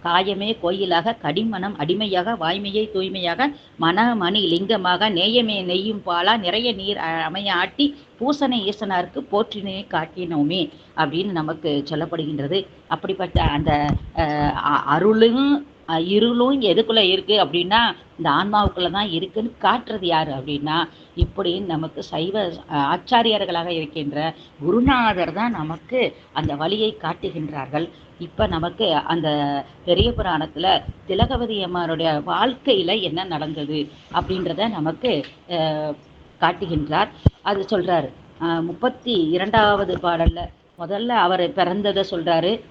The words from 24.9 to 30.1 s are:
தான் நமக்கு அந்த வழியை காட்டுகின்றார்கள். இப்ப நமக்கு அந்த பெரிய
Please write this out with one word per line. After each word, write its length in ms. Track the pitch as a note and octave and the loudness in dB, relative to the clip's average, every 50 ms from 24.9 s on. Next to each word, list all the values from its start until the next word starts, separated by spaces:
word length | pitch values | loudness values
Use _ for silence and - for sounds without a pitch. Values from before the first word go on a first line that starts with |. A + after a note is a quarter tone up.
| C4+ B3 A#3 A3 G3+ F3+ E3+ D#3+ | 4 4 2 2 2 0 -2 -2
தான் 180 | D#3+ G3 A3+ A#3+ | -2 -2 -2 -2
நமக்கு 680 | A3+ E3+ D3+ D#3 E3 E3+ - - A#3+ B3+ A3+ D3 - - - - | -2 -4 -4 -6 -8 -10 -8 -4 -2 0 0 0 -2 -8 -20 -8
அந்த 220 | - D3 D#3+ D#3+ C#3+ | -6 -4 -2 -2 -2
வழியை 420 | C#3 D#3 F3+ G3+ G#3+ A3 A3 G#3+ - | -2 -2 -2 0 0 0 -2 -2 -4
காட்டுகின்றார்கள். 880 | - D#3+ F3 - - F#3+ D3 E3 D#3 D3 D3+ C#3+ C3 C3 C#3+ D3+ E3+ E3 - - - - - - | -6 -6 -6 -4 -8 -8 -6 -6 -8 -6 -8 -8 -8 -4 -4 -4 -4 -4 -8 -20 -20 -20 -14 -14
இப்ப 280 | E3+ D#3 - - G#3+ | -14 -12 -2 -2 -2
நமக்கு 480 | G3 F3 D#3+ D#3+ F3 E3+ - A3 F#3 D#3+ | 0 0 -2 -2 -4 -2 -2 0 2 2
அந்த 680 | C#3+ - - E3 E3+ D#3 D#3 D3 D3 C#3+ C#3+ C#3+ C#3 C3+ - - - - | 0 0 0 -2 0 0 0 0 0 0 0 -2 -4 -6 -10 -18 -10 0
பெரிய 260 | F3 F3 F3+ - A#3+ | 2 2 4 4 2